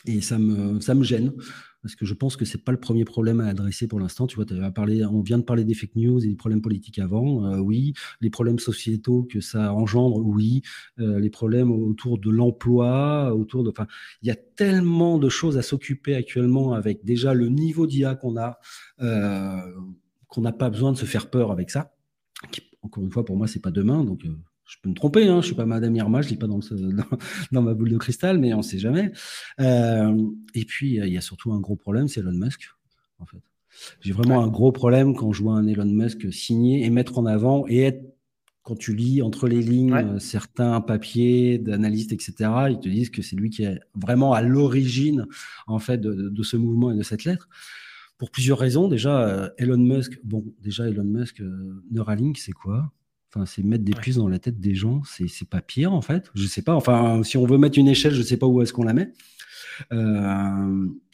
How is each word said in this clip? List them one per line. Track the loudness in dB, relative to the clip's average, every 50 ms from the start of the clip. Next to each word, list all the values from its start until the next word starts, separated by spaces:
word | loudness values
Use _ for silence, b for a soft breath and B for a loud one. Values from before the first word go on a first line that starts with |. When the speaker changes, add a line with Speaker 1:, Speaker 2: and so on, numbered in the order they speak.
| -6
Speaker 1:
Et | -4 -4 -2
ça | -2 -2 0
me, | 2 2 2 2 0 0 -2 -2 -2
ça | 0 2 2
me | 4 4
gêne, | 2 2 0 0 -2 -4 B B B B B B B B B
parce | -16 -16 -10
que | -8 -6
je | -6 -4
pense | -4 -4 -4 -4
que | -4 -6
c'est | -6 -6 -6 -4
pas | -4
le | -4 -2
premier | -2 -2 0 0 -2
problème | -2 -2 -2 0 2 2 0
à | 0
adresser | -2 -2 -2 -4 -4 -4 -4 -6
pour | -4 -4 -4
l'instant. | -4 -4 -4 -4 -4
Tu | -4 -4
vois, | -6 -6
t'avais | -4 -4 -4 -6 -4
parlé, | -4 -2 -2 0 0 0 0
on | 0 0 0
vient | 0 2 0 0
de | 0
parler | 0 0 0 0
des | 0 -2
fake | -4 -6 -6 -2
news | 0 2 2 2 2 0
et | 0
des | -2
problèmes | -4 -2 -2 -2 0
politiques | 0 -2 -4 -4 -6 -8 -8 -6
avant. | -4 -2 -2 0 0 0 0 -2 -2
Euh, | -2 -2
oui, | -2 0 0 0 0 0 -2 -4 B B B B B
les | -4 -4
problèmes | -2 0 0 0 0 0
sociétaux | -2 -4 -6 -4 -4 -4 -4 -2 0 0 0 0 0
que | -2 -6 -8
ça | -6 -4 -4 -2 -2 0 0
engendre, | 0 0 2 2 2 2 2 2 0
oui. | 0 0 2 2 2 2 0 0 B B B B B B _ -4
Euh, | -2 -2 0 0
les | 0 -2
problèmes | -2 -2 -2 0 2 2 2 2
autour | 2 0 0 -2 -4 -4 -4 -4 -4
de | -2 0 2
l'emploi, | 2 4 4 2 0 0 2 2 4 4 4 2 2 2 0 0 0 0 0 0 0
autour | 0 -2 -2 -2 -2 -2
de, | -2
enfin, | -4 -6 -8 B B B B B B B
il | -4 -4
y |
a | -4
tellement | -4 -8 _ _ 0 2 2 4 4 2 4 4 4 4 4 4
de | 4 2
choses | 2 2 0 0 0 0
à | 0
s'occuper | -2 -2 -4 -4 -4 -6 -8 -4 -2 -2 -2
actuellement | -2 -4 -4 -2 0 2 2 2 2 2 0
avec | -2 -2 -2 -2 -4 -2 -2
déjà | -2 0 0 2 2 2
le | 2 2 2
niveau | 2 0 0 0 0 0 0
d'I | 0 2 0 0
A | 0 -2
qu'on | -4 -6 -6 -4
a, | -4 -6 -6 -8 B B B B B B B B -6
euh, | -4 -2 0 0 0 -2 -2 -4 -4 -6 -6 -8 -10 -12 -14 -16 -16 -16 -18 -20 _ _ _ _ _
qu'on | _ -6 -4
n'a | -4 -2
pas | -2 -2 -2 -2
besoin | -2 0 0 0
de | 0
se | -2 -4
faire | -4 -4 -4 -4 -2
peur | 0 0 0 0
avec | -2 -4 -4 -4
ça. | -6 -6 -8 -8 _ _ _ _ _ _ _ _ -20 -20 -16 -16
Qui, | -16 -16 -16 _ _ _
encore | -18 -14 -8 -8 -6
une | -4
fois, | -4 -4 -4
pour | -2 -2
moi, | -2 -2
c'est | -4 -4 -6
pas | -6 -4
demain, | -2 0 0 2 2 0 0
donc, | -2 -4 -6 -8
euh, | -10 -10 -12 -14 _ _ _ _
je | -20 -20 -8 -6
peux | -6
me | -2
tromper, | -2 0 4 4 6 6 6
hein, | 4 4
je | 2
suis | 0 -2
pas | -2 -2
Madame | 0 0 0 0 0 0
Irma, | 0 0 2 0 0
je | 0
lis | -2 -4
pas | -4 -4
dans | -4 -4
le, | -4 -6 -6 -6 -6 -4 -2
<laughs> | -2
dans, | -2 -2 -4 -6 -8 B B B -12 -6 B 0
dans | 2
ma | 2 2 0
boule | 0 0 0
de | 0
cristal, | 0 0 -4 -4 -2 0 2 2
mais | 2 2 2 2
on | 0
sait | -2 -4 -4 -4
jamais. | -2 0 0 0 0 -2 B B B B B B B B B 0
Euh, | 2 4 4 4 4 4 2 2 2 4 2 2 2 0 -4 -8 -14 -8 -6
et | -6 -6
puis, | -6 -6 -4 -2 -2 -2
il | -2 -2
y | -2 -2
a | -4
surtout | -6 -8 -12 -10 -6 -4 -4
un | -2
gros | -2 -4 -6
problème, | -6 -4 -2 0 0 0 0
c'est | -2 -4
Elon | -4 -2 -2
Musk, | -2 -2 -4 -6 -8 -14 -20 _ _ _ _ _ _ _ _ _ -20
en | -20
fait. | -20 -20 -20 -20 _ _ _ _ B B B B B B B
J'ai | -8 -4
vraiment | -2 2 4 4 4 4
Speaker 2:
Ouais. | 4
Speaker 1:
un | 2
gros | 2 4 4 4 4
problème | 4 4 4 6 6 4 4 2
quand | 0 -2 -2
je | -2 0
vois | 0 0 2
un | 2 2
Elon | 2 2 0 0
Musk | 2 2 2 0 0 -4 -6 -8 -8 -8
signer | -6 -4 -2 2 2 4 4 4 2 2
et | 2
mettre | 2 2 0 0 -2
en | 0 0
avant | 2 2 2 4 2 2 2 2 2
et | 2 2 4
être, | 2 0 -2 -8 -20 -20 _ _ _ _ _ _ _ _ _ _
quand | -10 -10
tu | -8 -6 -4 -2
lis | 0 0 2 2 2
entre | 0 0 -2 -2 0
les | 0 2 2
lignes, | 2 2 2 4 4 4 4
Speaker 2:
Ouais. | 2 2
Speaker 1:
euh, | 0 -2 -4
certains | -6 -6 -6 -6 -6 -4 _ 0 0 2 2 0
papiers | 0 0 -2 -2 -4 -2 0 2 4 4 4 4 4 2 2 0
d'analystes, | -2 -2 0 0 0 0 0 -2 -2 -4
et | -6 -6
cetera, | -8 -10 -6 -2 0 0 2 2 2 0
ils | 0 -2
te | -4 -2
disent | -2 -2 -2 -2
que | -4 -8
c'est | -8 -6 -4
lui | -4 -4 -4
qui | -4 -4 -4
est | -4 -4 -6 -10 _ -10
vraiment | -6 -2 0 2 4 4 4 4
à | 4
l'origine, | 4 4 4 4 4 4 4 2 0 0 0 0 0 0 0 -2 -2 B B B B B B B B
en | -6 -6 -4
fait, | -2 -2 -2 -2
de, | -2 -4 -4
de, | -4 -6
de | -6 -6 -6 -4
ce | -2 -2
mouvement | 0 0 2 2 2 2 2
et | 0
de | -2 -4
cette | -4 -6 -4 -2
lettre. | -4 -4 -4 -6 B B B B B B B B B B B B B B
Pour | -12 -12 -8
plusieurs | -4 0 2 2 2
raisons. | 2 2 2 2 2 2
Déjà, | 2 2 2 2 2 2 2 2
euh, | 0 0 -2 -4 -6 -4
Elon | -2 0 2 4
Musk, | 4 4 4 4 2 0 -4 -8 -14 -8
bon, | -6 -6 -6 -6 -8 -14 _
déjà, | -8 -8 -6 -4 -4 -2
Elon | -2 -2 -2
Musk, | -2 -2 -2 -4 -6 -10 -12
euh, | -12 -10 -10 -10 -12 -12 -14 -16 -10 -6
Neuralink, | -6 -4 -4 -2 -2 0 0 -2 -2 -4
c'est | -10 -12
quoi ? | -14 -10 -6 -4 -4 -2 -4 -6 -8 _ _ _ _ _ _ _
Enfin, | -6 -6 -6
c'est | -6 -4 -2
mettre | 0 0 0 0 0
des | -2 -2
Speaker 2:
Ouais. | -2
Speaker 1:
puces | -2 0 0
dans | 2 2 2
la | 0 -2
tête | -2 -4 -4 -2
des | -2 -2 0
gens, | 0 0 0 0 -2 -4
c'est, | -6 -8 -6 -6
c'est | -6 -6 -10 -8
pas | -6 -6 -6
pire, | -6 -4 -2 -2 0 2 0
en | 0
fait. | 0 0 -2 -2 -4 -4 -4
Je | -4 -4
sais | -2 -4 -2 0
pas, | 2 2
enfin, | 2 4 4 4 4 4 4 4 2 2
si | 2 2
on | 2 4
veut | 6 8
mettre | 8 6 8 8
une | 8 8 8
échelle, | 6 6 4 4 2
je | 2
sais | 2 0 0
pas | 2 4
où | 4 4 4
est-ce | 4 2 0
qu'on | 0 0
la | 2 2
met. | 2 0 -2 B B B B B B B B B B B B B B B -4 -2
Euh, | 0 0 2 2 0 0 0 0 0 -2 -2 -2 -2 -2 0 0 0 -2 -4 -6 -10 -16 _